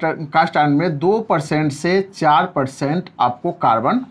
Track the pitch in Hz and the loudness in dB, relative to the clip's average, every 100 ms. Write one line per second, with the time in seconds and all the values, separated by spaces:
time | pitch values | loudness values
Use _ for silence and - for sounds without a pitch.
0 | 160 - 151 160 170 156 147 143 175 147 | -4 -4 -2 0 2 2 2 2 0 0
1 | 175 220 214 165 151 156 151 131 175 190 | 0 0 0 -4 0 -2 -2 -2 0 0
2 | 190 - 156 156 180 147 127 - 143 143 | -2 -2 2 4 2 -2 -4 -4 -4 -4
3 | - - 120 - - - 131 113 131 240 | -6 -2 -2 -2 -8 -2 0 2 0 -2
4 | 254 | -4